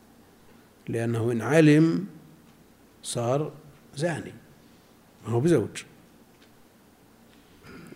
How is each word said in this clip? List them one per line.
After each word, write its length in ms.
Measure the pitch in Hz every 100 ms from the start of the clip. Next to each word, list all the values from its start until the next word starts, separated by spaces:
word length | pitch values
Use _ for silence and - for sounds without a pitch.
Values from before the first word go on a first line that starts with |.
| _ _ _ _ - - _ _ -
لأنه 440 | 117 117 117 117
إن 100 | 120
علم 680 | 110 156 151 151 165 170 190 - - - - - _ _ _ _
صار 480 | - 120 117 139 151 - - - - 139
زاني، 380 | 170 147 - - - - - - _ _ _ _ 107
ما 80 |
هو 60 | 117
بزوج. 440 | 160 151 95 - - - - - _ _ - _ _ _ _ _ _ _ _ - _ - - - -